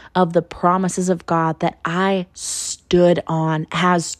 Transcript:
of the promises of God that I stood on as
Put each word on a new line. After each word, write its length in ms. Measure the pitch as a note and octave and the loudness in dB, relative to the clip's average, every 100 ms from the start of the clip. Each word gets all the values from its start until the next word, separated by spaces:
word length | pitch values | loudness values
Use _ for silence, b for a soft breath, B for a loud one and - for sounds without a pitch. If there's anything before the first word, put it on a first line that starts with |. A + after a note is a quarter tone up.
| B F3+ | B 0
of 180 | F3 | 2
the 80 | E3+ | 0
promises 680 | - - F3 F#3 F#3 F#3+ F#3 | -2 0 0 2 0 -2 -2
of 200 | E3+ - | -2 -2
God 320 | E3 D#3+ D#3 | 0 0 -2
that 180 | E3+ - - | -4 -4 -4
I 400 | F3 F#3+ G3 F3+ | -2 0 -2 -4
stood 880 | - - - - - - F3 F3 E3+ - | -10 -10 -8 -8 -10 0 4 4 4 0
on 400 | D#3+ D#3+ D#3 D#3+ | -2 0 -2 -4
as 440 | E3 F3+ F3 - - | -2 0 0 -2 -10